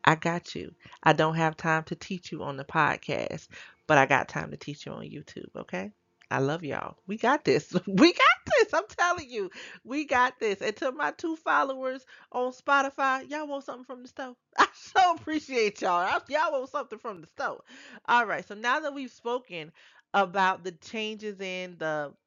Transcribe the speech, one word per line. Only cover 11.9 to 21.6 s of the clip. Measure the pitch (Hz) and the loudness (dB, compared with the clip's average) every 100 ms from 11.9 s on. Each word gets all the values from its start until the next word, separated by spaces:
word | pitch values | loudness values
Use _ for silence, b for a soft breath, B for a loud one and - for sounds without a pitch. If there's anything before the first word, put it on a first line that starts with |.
| 262 _ B B | -8 _ B B
on | 240 254 | -4 -4
Spotify, | 254 - 277 269 285 269 262 262 | -4 0 2 2 0 -2 -2 -4
y'all | 302 302 | -8 -6
want | 277 | -8
something | 269 254 254 | -10 -16 -16
from | 254 | -18
the | 247 | -16
stove? | - 262 247 _ | -14 -14 -16 _
<laughs> | - | 2
I | 392 | 2
so | - - - 359 | 2 0 4 4
appreciate | 330 - 311 - 254 214 - | 2 -2 -4 -2 0 0 0
y'all. | 185 - | 0 2
I, | 247 285 - | 2 -2 -2
y'all | 294 330 | 0 0
want | 277 262 | 0 -4
something | 294 240 214 | -6 -8 -10
from | 233 185 | -10 -12
the | 156 | -16
stove. | - 226 139 _ 254 B 226 - | -8 -6 -6 _ -20 B -12 2
All | 240 220 | 2 2
right, | 151 - | -4 -6
so | 208 | -6
now | 233 285 | -2 0
that | 302 | -2
we've | 277 254 | -8 -12
spoken | - 233 247 _ 175 156 b b b _ | -10 -6 -6 _ -12 -12 b b b _
about | 196 190 196 185 180 | 0 2 2 2 0
the | 180 | -8
changes | 170 - 220 214 214 214 190 | -12 -12 -8 -8 -8 -12 -10
in | 190 185 | -10 -8